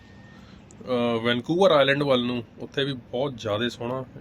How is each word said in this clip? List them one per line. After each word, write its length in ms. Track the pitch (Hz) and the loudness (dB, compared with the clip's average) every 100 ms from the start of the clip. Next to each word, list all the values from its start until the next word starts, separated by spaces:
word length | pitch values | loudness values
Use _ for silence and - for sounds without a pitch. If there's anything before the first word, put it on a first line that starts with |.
| - - - - - - - - | -20 -20 -20 -20 -20 -20 -20 -16
ਅਹ, 400 | - 123 120 113 | -4 -2 0 0
ਵੈਨਕੂਵਰ 500 | 117 120 120 170 190 | 0 -2 0 4 6
ਆਈਲੈਂਡ 320 | 151 135 139 | 6 4 2
ਵੱਲ 220 | 143 127 | 2 2
ਨੂੰ, 200 | 123 123 117 - | 0 -4 -8 -14
ਉੱਥੇ 260 | 123 - | -10 -4
ਵੀ 80 | 139 | -4
ਬਹੁਤ 460 | 127 - 120 139 117 | -6 -6 -4 -4 -4
ਜ਼ਿਆਦਾ 300 | 107 104 120 | -4 -2 -2
ਸੋਹਣਾ 360 | - 120 131 127 120 | -4 -8 -6 -8 -14